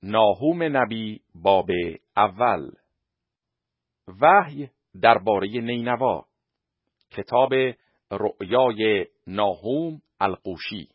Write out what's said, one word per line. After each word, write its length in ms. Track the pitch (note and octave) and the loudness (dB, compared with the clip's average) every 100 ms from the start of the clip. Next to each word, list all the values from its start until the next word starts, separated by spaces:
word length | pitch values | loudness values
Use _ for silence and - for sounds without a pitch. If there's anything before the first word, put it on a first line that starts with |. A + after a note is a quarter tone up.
ناهوم 720 | F#2 G#2+ G#2+ G2+ C#3+ F3 E3 C#3 | -2 2 2 2 -2 -2 -2 0
نبی، 440 | A#2+ A2+ A2 G#2+ _ | -2 -4 -10 -12 _
باب 320 | E2+ F2+ F#2+ F2 F2+ E2+ D#2+ _ - | -4 2 2 2 -2 -4 -8 _ 0
اول. 540 | G#2 F#2 A#2+ F#2+ C#2+ - _ _ _ _ _ _ _ _ _ _ _ _ - F#2 | 0 2 0 0 -6 -16 _ _ _ _ _ _ _ _ _ _ _ _ -20 2
وحی 480 | C#3+ G3 E3 D3 C#3 _ _ F#2+ | 6 6 4 -8 -14 _ _ 2
درباره 580 | A#2 A#2 F#2+ G2+ G2 A#2 | 4 4 4 0 0 -6
نینوا. 640 | A#2 A#2+ A#2 A#2+ B2+ E2+ - _ _ _ _ _ _ _ _ | -6 -6 -4 -2 0 -2 -6 _ _ _ _ _ _ _ _
کتاب 440 | - G2 A#2+ C3 C3 C3 A#2+ _ _ _ | -14 -2 2 2 2 -2 -4 _ _ _
رؤیای 960 | G2 G#2 - F#2 A#2+ B2+ G#2+ A2 G#2 F2 _ - | -4 -4 -6 -2 2 2 2 0 0 -2 _ -10
ناهوم 760 | F#2+ G#2 F2+ G2+ C#3 E3 D#3 _ _ | -2 -2 -2 -4 -4 -4 -10 _ _
القوشی. 680 | G2 F#2 - F2 - G#2+ - | -4 -4 -10 -12 -10 -14 -14